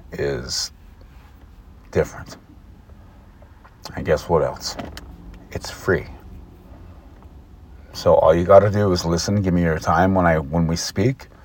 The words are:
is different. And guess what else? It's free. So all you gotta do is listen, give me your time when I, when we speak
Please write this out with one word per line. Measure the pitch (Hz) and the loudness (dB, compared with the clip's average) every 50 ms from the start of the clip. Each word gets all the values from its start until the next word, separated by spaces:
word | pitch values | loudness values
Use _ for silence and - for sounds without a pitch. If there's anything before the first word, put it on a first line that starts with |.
| - - | -20 -14
is | - - 71 71 69 62 64 - - - - - - - - - - - - - - - - - - - - - - - - - - - - - | -8 -6 -4 -4 -4 -6 -8 -8 -8 -8 -8 -8 -10 -16 -20 -20 -20 -20 -20 -20 -20 -20 -20 -20 -20 -20 -20 -20 -20 -20 -20 -20 -20 -20 -14 -6
different. | - - 78 - - - 82 - - - - - - - - - - - - - - - - - - - - - - - - - - - - - - - - - - | -2 -2 -2 -2 -4 -14 -16 -16 -18 -20 -20 -20 -20 -20 -20 -20 -20 -20 -20 -20 -20 -20 -20 -20 -20 -20 -20 -20 -20 -20 -20 -20 -20 -20 -20 -20 -20 -20 -18 -16 -12
And | - - | -8 -2
guess | - 78 - - - | -2 -2 -2 0 0
what | 85 80 | 0 0
else? | 69 62 - - - - - - - - - - - - - - - - - - - - | 0 0 -4 -6 -10 -12 -10 -10 -12 -14 -14 -16 -18 -18 -20 -20 -20 -20 -20 -20 -18 -12
It's | - - - - | -12 -12 -12 -12
free. | - - - - 92 - - - - - - - - - - - - - - - - - - - - - - - - - - - - - - - - - - - - - - - - | -16 -10 -4 -2 -2 -2 -4 -8 -16 -18 -20 -20 -20 -20 -20 -20 -20 -20 -20 -20 -20 -20 -20 -20 -20 -20 -20 -20 -20 -20 -20 -20 -20 -20 -20 -20 -20 -20 -20 -20 -20 -20 -20 -18 -12
So | - - 92 80 | -4 2 4 4
all | 76 - 80 80 | 6 6 6 4
you | 85 87 | 4 6
gotta | 90 98 98 98 107 | 8 8 8 8 6
do | 98 104 104 98 | 2 2 2 2
is | 90 87 - | 2 0 0
listen, | 82 85 85 - - 101 104 | -2 -2 -2 -2 0 0 0
give | 95 95 87 | 0 2 2
me | 87 | 2
your | 87 82 80 80 | 2 0 0 -2
time | - 92 85 82 92 101 95 | 0 0 2 2 4 4 4
when | 95 87 | 2 2
I, | 85 80 78 | 2 2 2
when | 73 67 76 85 85 | 0 -2 -2 0 0
we | 80 82 | 0 -2
speak | 82 - - - 95 98 127 135 - - - - - - | -4 -6 -6 -2 0 0 0 0 -2 -8 -20 -20 -20 -20